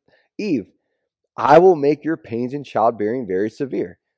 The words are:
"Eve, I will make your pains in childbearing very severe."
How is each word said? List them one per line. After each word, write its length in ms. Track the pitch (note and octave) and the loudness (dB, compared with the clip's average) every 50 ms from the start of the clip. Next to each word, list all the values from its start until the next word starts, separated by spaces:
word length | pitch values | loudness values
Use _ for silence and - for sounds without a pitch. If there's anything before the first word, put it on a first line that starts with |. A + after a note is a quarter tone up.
| _ _ _ _ _ _ _ | _ _ _ _ _ _ _
"Eve, 340 | - G3+ G#3+ D#3 A#2 F2+ _ _ _ _ _ _ _ _ _ _ _ _ _ - | -10 -4 -4 -2 -4 -4 _ _ _ _ _ _ _ _ _ _ _ _ _ -10
I 200 | - A2+ B2+ D3 E3 | -4 2 4 6 6
will 160 | F3+ F#3+ F3+ | 8 6 4
make 280 | D3+ C#3 C#3+ D3+ D3 - | 4 2 0 0 -2 -2
your 140 | D3+ D#3+ | -6 -6
pains 360 | D#3 - - A#2 A#2 B2 B2 C3 | -8 -8 -8 -6 -6 -6 -6 -8
in 100 | D3 C3 | -10 -10
childbearing 640 | - - A2+ G#2+ A#2 A#2+ G2 G#2 G#2 A#2+ C3+ B2 | -6 -2 0 0 0 0 0 -4 -4 -4 -4 -6
very 240 | F2+ F#2 F#2 G#2 A2+ | -4 -4 -2 -2 -4
severe." 500 | - - D3 B2+ E3+ G3 B2 F2 - _ _ _ _ | -4 -8 -8 -6 -6 -6 -8 -8 -12 _ _ _ _